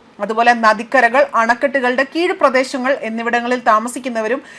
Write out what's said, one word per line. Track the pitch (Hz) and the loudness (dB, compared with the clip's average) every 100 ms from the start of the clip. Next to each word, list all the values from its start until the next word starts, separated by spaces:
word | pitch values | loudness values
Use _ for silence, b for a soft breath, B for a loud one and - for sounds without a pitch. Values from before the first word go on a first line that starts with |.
| _ - | _ -8
അതുപോലെ | 202 220 240 | -4 2 2
നദിക്കരകൾ, | 233 220 214 233 262 233 254 285 226 | 4 2 2 0 2 4 2 2 2
അണക്കെട്ടുകളുടെ | 226 247 277 277 247 247 277 320 | 0 0 -2 0 0 -2 -2 -2
കീഴ്പ്രദേശങ്ങൾ | 349 381 285 254 269 277 247 277 | -4 0 2 2 -2 -4 -4 -4
എന്നിവിടങ്ങളിൽ | 220 226 233 240 240 247 | -6 -6 -4 -2 -2 -2
താമസിക്കുന്നവരും | 240 214 240 262 254 226 214 269 B | 2 2 0 -8 -8 -6 -4 -4 B